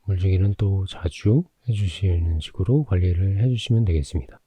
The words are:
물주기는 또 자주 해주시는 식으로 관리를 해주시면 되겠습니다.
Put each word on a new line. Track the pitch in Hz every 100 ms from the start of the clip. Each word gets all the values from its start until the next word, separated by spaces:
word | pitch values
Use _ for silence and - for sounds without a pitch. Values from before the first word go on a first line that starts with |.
| -
물주기는 | 90 95 92 101 98
또 | 101 98 95
자주 | - 82 - 104 135 180 _ 120
해주시는 | 104 98 - 95 85 82 80
식으로 | - - 95 143 143
관리를 | 92 90 87 95 98
해주시면 | 127 120 - 117 104
되겠습니다. | 80 69 82 - -